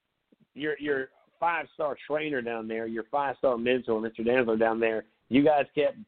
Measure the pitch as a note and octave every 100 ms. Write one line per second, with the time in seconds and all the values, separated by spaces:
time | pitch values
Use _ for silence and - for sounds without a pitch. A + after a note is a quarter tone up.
0 | _ _ _ _ _ B2+ D3+ D3+ D3 C#3
1 | C3 _ _ _ E3 E3 C#3+ - D3 B2
2 | - D3+ D#3 C#3 A#2 A#2 A2 A2+ A2+ A2+
3 | A2 C#3+ C#3 B2 C#3 A#2 A#2+ B2+ A#2+ A2
4 | A2+ A2 A2+ B2+ A#2 A2 A2+ A2+ A2+ A2
5 | - _ _ B2 D3 D3 C3+ - C#3+ -